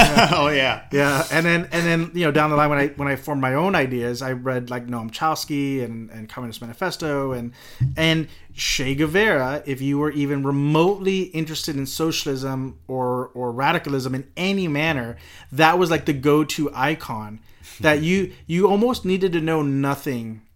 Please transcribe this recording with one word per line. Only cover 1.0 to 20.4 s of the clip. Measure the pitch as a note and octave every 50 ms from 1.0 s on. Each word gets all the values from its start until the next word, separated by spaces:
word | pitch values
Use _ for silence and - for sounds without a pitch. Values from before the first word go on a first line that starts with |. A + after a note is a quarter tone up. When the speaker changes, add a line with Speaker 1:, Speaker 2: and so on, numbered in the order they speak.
| C#3+ C#3+ C#3+ C3+ C3 -
Speaker 2:
And | D3+ D#3+ E3
then, | E3+ E3+ F3 F3 C3+
and | D#3+ E3+ E3+
then, | E3+ E3 E3 E3 E3+ E3
you | F3+ F3
know, | D3+
down | C#3 D3+ D3+ D3+
the | D3+
line | D3 D3+ D3
when | D3 C#3+
I, | C#3 D3
when | C#3+ - C#3+
I | C#3 C#3
formed | C3 - - D3 C3+
my | C3 B2+ C3
own | C#3+ E3+ G3 G3
ideas, | D#3+ C3+ B2+ B2+ A#2+ A#2 A#2+ B2 A#2
I | B2+ C3 C3
read, | B2 B2 C3 B2+ B2 B2 B2
like, | B2 B2 A#2+
Noam | A#2+ B2 A#2 A2 A2+
Chomsky | - - D#3+ D#3+ D#3 - - - D3+ C#3+ C#3+ C#3 C3+ C3+
and, | A#2+ A2+ A2+ A2+ A2+ A2
and | A2+ A2 A2
Communist | A2 - C3 B2 A2+ A2 -
Manifesto | A#2+ A#2 A#2 - F#3+ F3 - - E3+ D3+ C#3+ C#3 C#3 C3+
and, | B2+ A#2+ A#2 A#2+ - - - - - - C3 C3+ -
and | D#3 D#3+ E3 D#3+ E3 D3+ - - - - - -
Che | - - - - - C3 C3 C#3
Guevara. | C#3 D#3 D3+ D#3+ G3 A3 A3 F3+ C#3+ B2+ B2+ C#3+ D3 C#3+
If | C#3+ C3+ B2
you | C3 C#3 C#3+
were | C#3+ D3+ D3+
even | D3 D3 C#3+ C#3 C#3+ C#3 C3+
remotely | C#3 C#3 C#3 C#3+ D3 D3+ D#3 E3+ F#3 G3+ G3 F#3 F#3+ F#3+ F#3+ F#3
interested | F3+ - D#3+ D#3+ D3+ D#3 - - - D3+
in | C#3 C3+
socialism | C3+ - - D#3+ D#3+ D3+ - - D3 C#3 C3 C3+ C3+ C3+ C3 C3 C3 - - - -
or, | C3 C3 B2+ B2 B2+ B2 B2+ - -
or | B2 B2 B2 A#2
radicalism | B2+ C#3 D3+ E3+ E3 - C#3+ C#3+ C3+ B2+ C3 C3
in | C3 C3+ - -
any | D#3 F3+ G3 G3 G3 F#3
manner, | D#3+ C#3+ C#3+ D#3 E3 D#3 C3 A#2 A#2 A#2 - - - - - - - C3
that | C3+ D#3 D#3+ E3+ F3+
was, | F#3 E3
like, | E3 D3+ -
the | E3 D3
go-to | C3+ B2 D3 D3 D3+ D#3 C#3+ - - D3+ C#3 -
icon | B2+ C3 D3 D#3+ D#3 - - B2 A2 G#2 G#2 A2 A2 - - - _ - - - -
that | - D#3 D3+ D3
you, | D#3 E3 F#3 G3 F#3 F3+ - - -
you | - E3 F3 G3
almost | F#3 G3+ G#3 A#3 B3 A#3+ - -
needed | F#3 F#3 F#3 F#3+ F#3 E3+
to | E3+
know | D#3 D#3+ D#3+ D#3
nothing | D3 C#3+ C3+ C#3 C#3 C#3 C#3 C#3 - D3+ B2+ A#2+ A2+ A2+ A2 G#2+